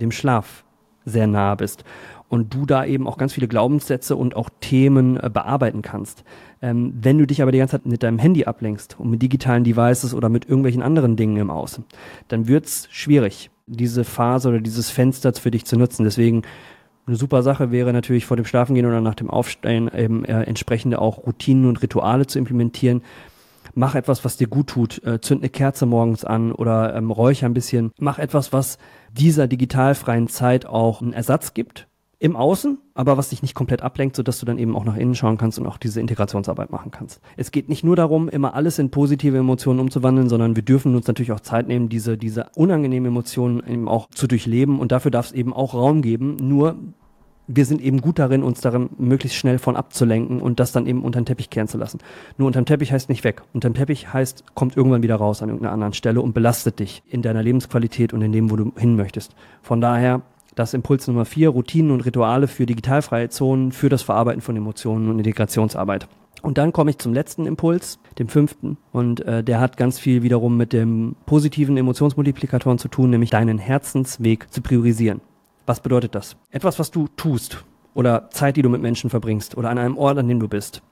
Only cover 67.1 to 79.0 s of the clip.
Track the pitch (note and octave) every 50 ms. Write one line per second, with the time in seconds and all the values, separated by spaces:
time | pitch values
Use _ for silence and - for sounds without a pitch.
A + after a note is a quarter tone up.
67.1 | A#2 C3+ D#3+ - - - D#3+ D#3 D#3+ - - E3 E3+ F3+ - - - - _ _
68.1 | - - B2 A2 - D3+ D3 D3 - - - D3 D3 - _ _ - B2 A#2+ A#2+
69.1 | A#2+ A#2 - - A#2 A2+ A2+ B2 A#2 A2+ B2+ B2+ - - B2 B2+ B2+ - - C#3
70.1 | B2+ B2 A#2 A#2+ B2 A#2 A#2 A#2+ A#2+ A#2 A#2 A2+ - A2+ A2+ A2+ A2+ A2+ A2+ A#2
71.1 | - - _ - D3 D3+ D3 D3+ - D3+ D3 C3+ C#3+ C3 B2+ B2+ B2 - C#3+ D3
72.1 | C#3 D3+ C#3+ C#3+ C3 - - B2+ - B2 - C3 B2 A#2+ - B2+ - - B2+ B2+
73.1 | A#2+ A#2 A#2 A2 B2 G#2+ A2+ A2+ A2 G#2+ F#2+ B2+ C3 C#3+ - - - C3+ C3 -
74.1 | - - A2+ A2+ A2 - - - - B2+ A#2+ - B2+ A#2+ A#2 A#2+ A2+ A2+ A#2 G#2+
75.1 | G2 - - _ _ _ _ _ _ _ _ - B2 - - A#2+ B2+ B2 A#2+ A2
76.1 | - G2+ - - - - _ _ - C3+ - F#3 - - D#3 - - E3+ D3 -
77.1 | - - - D#3+ C3+ A2+ - - - - - - _ _ _ _ _ - B2 B2
78.1 | A#2 A2 - - - - C#3+ C#3+ C3+ C#3 C3 B2 B2 E2 - A#2 A#2 -